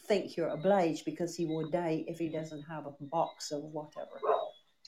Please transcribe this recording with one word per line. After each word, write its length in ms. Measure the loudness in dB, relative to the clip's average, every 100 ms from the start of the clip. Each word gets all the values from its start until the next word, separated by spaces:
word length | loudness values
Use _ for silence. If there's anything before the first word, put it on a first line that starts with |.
| 2
think 280 | 2 2 -2
you're 140 | -2
obliged 540 | 2 6 6 6 2 -4
because 300 | -2 -4 -2
he 100 | -2
will 240 | 0 0
die 360 | 0 2 0 -2
if 120 | -4
he 100 | -4
doesn't 340 | -4 -6 -10
have 220 | -10 -10 -10
a 100 | -12
box 500 | -4 0 0 -2 -6
of 120 | -6
whatever. 560 | -6 -8 -8 -10 -10 -4 2 2 2 -8 _ _